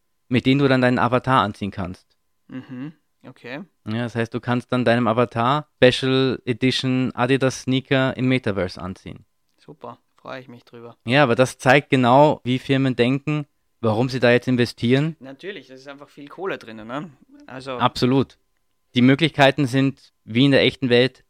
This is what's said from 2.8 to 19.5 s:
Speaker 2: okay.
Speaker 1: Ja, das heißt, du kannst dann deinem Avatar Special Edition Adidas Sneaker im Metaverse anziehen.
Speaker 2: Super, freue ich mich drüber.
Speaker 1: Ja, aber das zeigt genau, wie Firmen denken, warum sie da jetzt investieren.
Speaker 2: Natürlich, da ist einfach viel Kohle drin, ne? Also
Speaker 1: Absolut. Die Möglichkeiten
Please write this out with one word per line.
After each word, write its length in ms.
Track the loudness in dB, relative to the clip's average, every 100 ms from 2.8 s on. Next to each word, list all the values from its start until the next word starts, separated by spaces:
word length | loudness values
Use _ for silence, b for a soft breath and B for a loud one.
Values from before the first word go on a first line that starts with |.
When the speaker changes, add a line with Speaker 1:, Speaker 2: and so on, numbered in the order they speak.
| -14 -16 _ _ -20
Speaker 2:
okay. 380 | -20 -14 -14 -14 _ -8
Speaker 1:
Ja, 160 | -6
das 100 | -6
heißt, 180 | -4 -6
du 60 | -6
kannst 300 | -4 -4 -2
dann 140 | -2
deinem 240 | 0 2 0
Avatar 600 | 0 -2 0 -2 -2 -6 2
Special 640 | 2 2 -2 0 0 -4
Edition 680 | -6 -2 -2 -2 -2 -2 -4 -2
Adidas 460 | 0 2 0 -4
Sneaker 540 | -4 -4 0 -2 0 -2
im 120 | -2
Metaverse 520 | 0 -2 -4 -4 -6
anziehen. 440 | -12 -12 -16 -18 _ _ _ _
Speaker 2:
Super, 400 | -20 -20 -20 -20 _ _
freue 240 | -18 -18
ich 60 | -18
mich 160 | -20
drüber. 320 | _ -20 -20 -16
Speaker 1:
Ja, 180 | -2 2
aber 100 | 2
das 240 | 2 0 0
zeigt 320 | 2 2 4
genau, 500 | 2 4 6 4 2
wie 140 | -2 -4
Firmen 340 | -2 -2 0
denken, 520 | 0 0 0 -4 -6 -6 _ _ _
warum 280 | -2 0 -2
sie 120 | 0
da 100 | 2
jetzt 160 | 2 2
investieren. 720 | 0 0 -2 0 0 0 -6
Speaker 2:
Natürlich, 480 | -18 -18 -16 -18 -20
da 80 |
ist 140 | -20 -20
einfach 200 | -20 -20
viel 200 | -20 -20
Kohle 300 | -12 -8 -8
drin, 180 | -12 -16
ne? 340 | -12 -10 -12 -18 _ -20 -20
Also 260 | -16 -10 -2
Speaker 1:
Absolut. 600 | -2 0 0 0 -2 _ _ _ _ _ _
Die 80 | 2
Möglichkeiten 640 | 4 4 0 4 4